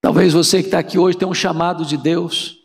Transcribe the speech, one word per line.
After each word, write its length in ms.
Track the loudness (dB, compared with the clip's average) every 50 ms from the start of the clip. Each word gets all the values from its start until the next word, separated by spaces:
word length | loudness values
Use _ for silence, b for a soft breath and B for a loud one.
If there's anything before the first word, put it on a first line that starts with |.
| 0
Talvez 280 | 2 2 4 4 4 4
você 280 | 4 2 4 2 2 0
que 80 | 0
tá 80 | 0 -2
aqui 180 | -2 -2 0
hoje 220 | 2 2 2 2 0
tenha 100 | -2 -4
um 60 | -4
chamado 500 | -4 -4 -4 -2 -2 -2 -2 -2 -4 -4
de 120 | -4 -4
Deus 600 | -2 -2 -2 -2 -2 -4 -4 -6 -6 -8 -8 -14 _